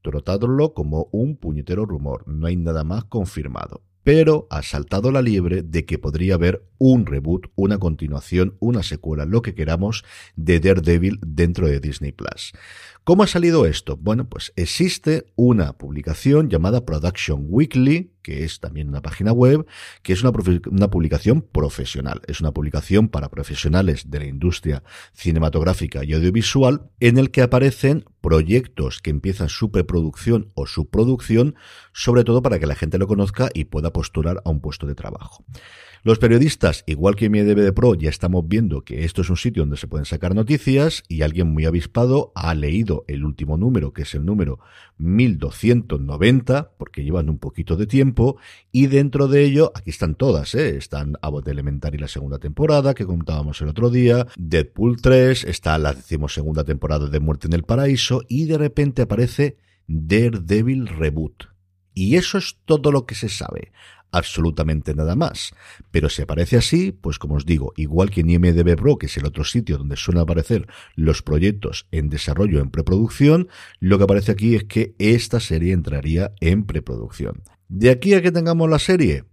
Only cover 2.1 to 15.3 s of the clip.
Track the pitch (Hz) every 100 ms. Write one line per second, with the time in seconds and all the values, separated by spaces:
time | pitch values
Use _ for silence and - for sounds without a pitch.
2.1 | 62 - 76 82 90 82 80 78 101 -
3.1 | 117 92 - 69 58 50 - _ _ -
4.1 | 156 160 156 - 76 - 73 71 98 123
5.1 | 135 123 101 87 92 82 82 73 80 78
6.1 | 76 92 90 87 92 _ _ 131 127 98
7.1 | 69 73 185 - - 98 101 90 76 76
8.1 | 71 - 90 95 101 113 120 - 92 82
9.1 | 76 76 113 117 - 76 82 101 110 -
10.1 | - - - 78 85 92 95 80 85 92
11.1 | - 82 76 85 85 82 71 73 71 71
12.1 | - - - - - - - - - -
13.1 | 185 196 175 170 160 85 76 - 71 80
14.1 | 113 123 - - - 85 - 180 - 156
15.1 | 156 -